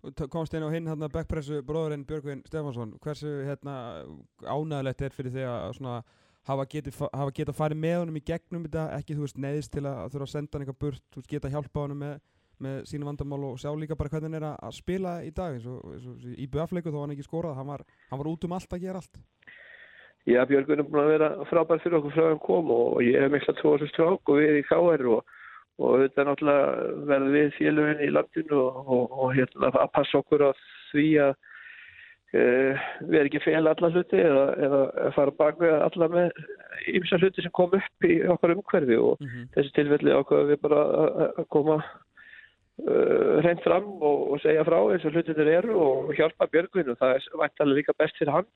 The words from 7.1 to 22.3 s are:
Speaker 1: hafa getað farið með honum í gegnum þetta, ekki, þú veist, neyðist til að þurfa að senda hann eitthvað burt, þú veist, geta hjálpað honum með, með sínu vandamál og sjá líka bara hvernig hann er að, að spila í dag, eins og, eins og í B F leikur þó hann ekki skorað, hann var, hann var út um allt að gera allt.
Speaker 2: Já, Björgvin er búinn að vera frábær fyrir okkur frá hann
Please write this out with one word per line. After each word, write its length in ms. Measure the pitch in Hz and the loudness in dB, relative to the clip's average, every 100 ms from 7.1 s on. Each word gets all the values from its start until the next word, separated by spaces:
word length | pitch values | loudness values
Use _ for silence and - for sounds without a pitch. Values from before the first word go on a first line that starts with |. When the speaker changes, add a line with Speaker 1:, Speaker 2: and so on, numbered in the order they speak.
Speaker 1:
hafa 220 | 135 139 | -4 -6
getað 240 | 135 151 131 | -4 -8 -4
farið 220 | 156 156 | -4 -2
með 140 | 160 175 | -2 -2
honum 200 | 170 156 | -2 -8
í 60 | |
gegnum 400 | - 165 _ 175 | -6 -8 _ -10
þetta, 200 | 156 160 160 | -8 -6 -6
ekki, 260 | 143 143 147 | -8 -8 -8
þú 80 | 143 | -8
veist, 140 | - | -8
neyðist 320 | 139 147 143 | -6 -6 -8
til 100 | 147 | -8
að 200 | 139 131 95 | -8 -8 -10
þurfa 220 | 143 139 | -10 -8
að 40 | |
senda 220 | 151 147 147 | -8 -8 -10
hann 80 | |
eitthvað 140 | 139 131 | -10 -8
burt, 220 | 147 127 _ | -8 -8 _
þú 100 | - | -20
veist, 120 | - | -10
geta 180 | 147 139 | -8 -6
hjálpað 320 | 147 143 151 | -8 -6 -6
honum 160 | 143 143 | -6 -8
með, 140 | 143 143 _ _ _ _ | -10 -12 _ _ _ _
með 180 | 135 135 - | -10 -10 -10
sínu 200 | 151 143 | -10 -10
vandamál 360 | 147 143 143 | -8 -8 -8
og 140 | 139 131 | -10 -10
sjá 80 | 147 151 | -10 -8
líka 220 | 156 156 | -8 -8
bara 100 | 143 | -6
hvernig 200 | 160 156 | -6 -8
hann 80 | 160 | -8
er 60 | 151 | -8
að, 80 | 143 | -10
að 140 | - 131 | -14 -12
spila 380 | - 185 185 175 | -8 -6 -6 -8
í 140 | 160 156 | -10 -10
dag, 220 | 180 127 | -8 -10
eins 80 | 117 | -12
og, 140 | 127 - | -14 -16
eins 140 | 69 123 | -16 -18
og 220 | 120 123 | -18 -16
í 160 | 123 135 | -14 -8
B 140 | 139 | -6
F 80 | 165 | -4
leikur 220 | 180 165 147 | -6 -6 -8
þó 60 | |
hann 100 | 143 143 | -8 -10
ekki 80 | 139 | -8
skorað, 300 | 165 170 131 | -8 -6 -8
hann 80 | 135 | -10
var, 160 | 143 - _ _ | -12 -16 _ _
hann 160 | 135 | -8
var 80 | 147 | -6
út 160 | 165 170 | -6 -6
um 80 | 185 | -8
allt 220 | - 180 | -8 -10
að 80 | 185 | -8
gera 160 | 185 | -10
allt. 180 | - - - _ - - - - - - - _ - | -14 -20 -20 _ -20 -20 -20 -20 -20 -20 -20 _ 2
Speaker 2:
Já, 120 | 120 127 | 2 4
Björgvin 320 | 139 135 147 | 2 2 -2
er 80 | 143 | 0
búinn 160 | 147 | 2
að 80 | 147 | 2
vera 180 | 156 156 151 143 | 4 2 -2 -2
frábær 380 | 170 165 165 | 0 2 0
fyrir 160 | 180 170 | 2 0
okkur 160 | 147 147 | 0 2
frá 140 | |
hann 100 | 160 | 2